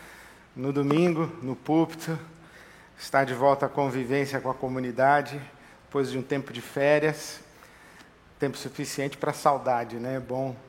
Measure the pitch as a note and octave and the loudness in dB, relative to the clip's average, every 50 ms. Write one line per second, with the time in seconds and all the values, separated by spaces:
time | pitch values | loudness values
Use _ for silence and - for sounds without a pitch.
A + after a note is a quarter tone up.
0 | - - - - - - - - - - - B2+ B2+ C#3 C#3 C#3+ C#3 C#3+ D3 D#3+ | -20 -20 -20 -20 -20 -20 -20 -20 -20 -18 -12 -6 -4 -2 0 0 2 4 4 4
1 | F3 F3 E3 D#3 E3 D#3+ - - B2 C3 B2+ - - - D3+ E3 E3 D#3+ - - | 4 4 4 2 0 -2 -4 -6 -8 -8 -8 -6 -2 2 4 4 4 2 0 -6
2 | - D#3+ D#3+ D#3 - - - - - - - - - - - - - - _ - | -8 -6 -6 -6 -8 -12 -20 -20 -20 -20 -20 -20 -20 -20 -20 -20 -20 -20 _ -18
3 | - - - C3+ C3+ B2+ B2+ A#2+ C3 C#3 C#3 C#3 C#3+ - - D3 C#3+ C3+ A#2+ C3+ | -6 0 2 2 2 2 2 2 4 4 4 4 2 0 0 0 0 0 0 -2
4 | B2+ A#2 C3+ C#3+ C#3 C#3 C#3+ C3 - C3 B2+ - C3+ B2+ B2+ C3 B2+ B2 A2+ A#2+ | -2 0 0 0 0 0 -2 -4 -2 -4 -4 -4 -4 -6 -4 -4 -4 -4 0 4
5 | C3 C#3 D3 D3 C3+ B2 C3+ C#3+ C3+ - - - - - - - - - - C#3 | 4 6 6 4 2 0 -6 -12 -12 -14 -18 -20 -20 -20 -20 -20 -14 -6 -2 -2
6 | C3+ B2 B2+ C3 B2 - C#3+ C#3 C3+ - B2 A#2+ A2+ - - C#3 C#3 C#3+ D3+ D3+ | -2 -2 -2 -6 -4 -2 -4 -4 -4 -6 -10 -12 -10 -8 -2 2 4 4 6 6
7 | D3+ D#3 D3 - - - - - - - - - - - - - - - - - | 4 2 0 -2 -6 -12 -14 -16 -18 -20 -20 -20 -20 -20 -20 -20 -20 -20 -20 -20
8 | - - - _ _ - - - D3 C#3 C3 - - C3 - - C#3+ - - - | -20 -20 -20 _ _ -20 -8 -4 -4 -4 -4 -4 -10 -10 -8 -8 -8 -6 -4 -4
9 | C#3 C#3+ - - - D3+ C#3 - - D#3 C#3+ C3 A#2+ C3 B2 A#2 A#2+ A2+ A#2 A#2+ | -4 -4 -4 -4 -4 -4 -2 2 4 4 4 4 2 0 0 0 0 -4 -6 -8
10 | A#2+ B2+ C3 C3 A#2+ A#2+ B2 C3 C3+ C3 B2 - - | -6 -6 -6 -6 -6 -6 -4 -4 -4 -4 -6 -8 -12